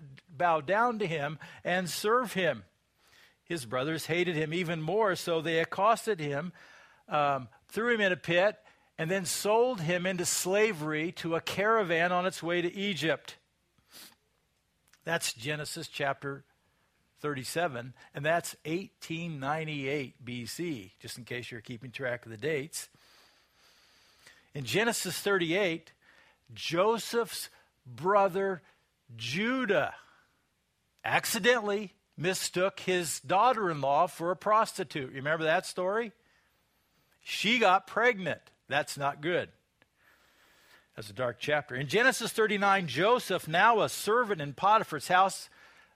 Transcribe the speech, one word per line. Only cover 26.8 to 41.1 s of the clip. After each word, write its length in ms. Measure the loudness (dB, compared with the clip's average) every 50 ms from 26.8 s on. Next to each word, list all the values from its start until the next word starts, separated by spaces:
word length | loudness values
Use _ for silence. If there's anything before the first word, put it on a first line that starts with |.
| 4 2 2 0 -4 -2 -2 -2 -2 -2 -6 -10 -12 -12 -16 _ _ _ _ _ _
brother 800 | -18 -12 -2 0 4 6 6 4 4 2 0 -2 -2 -4 -6 -10 _ _ _ _ _ _ _ _ -20 -14
Judah 800 | -12 -8 -6 -4 -2 0 0 0 0 0 2 2 2 2 0 -4 -10 -18 -20 _ _ _ _ _ _ _ _ _ _ _ _ _ _ _ _ _ _ -2
accidentally 880 | 0 0 0 0 0 -2 2 4 4 4 4 2 0 -2 -2 -4 -8 -12 _ _ _ _
mistook 640 | -4 -2 -2 -2 -2 -4 -4 0 0 0 0 0 -2
his 400 | -2 -2 0 0 -2 -2 -6 -6
daughter-in-law 880 | -2 2 4 6 6 4 4 2 0 -2 -2 0 0 2 4 4 4
for 240 | 2 0 -4 -4 -4
a 60 | -4
prostitute. 760 | -2 2 4 4 4 4 2 -2 -6 -8 -6 -6 -6 -6 -6
Remember 320 | -8 -6 -2 -2 0 2 2
that 220 | 2 2 2 0
story? 480 | -2 -6 -4 -2 -2 0 -2 -4 -4 -10 _ _ _ _ _ _ _ _ _ _ _ _ _ _ _ _ _ _ _ _ _
She 380 | _ -8 -4 0 2 2 4 6
got 280 | 6 6 6 4 2
pregnant. 520 | 0 0 2 4 4 2 2 -2 -6 -6 -6 -10 -18 _ _ _ -2
That's 280 | -2 -2 -2 -2 -6
not 220 | -4 -4 -4 -4 -4
good. 300 | -2 -2 -2 -2 -2 -4 _ _ _ _ _ _ _ _ _ _ _ _ _ _ _ _ _ _ _ _ _ _ _ _ -20 -20 _ _ _
That's 140 | -16 -14
a 40 | -12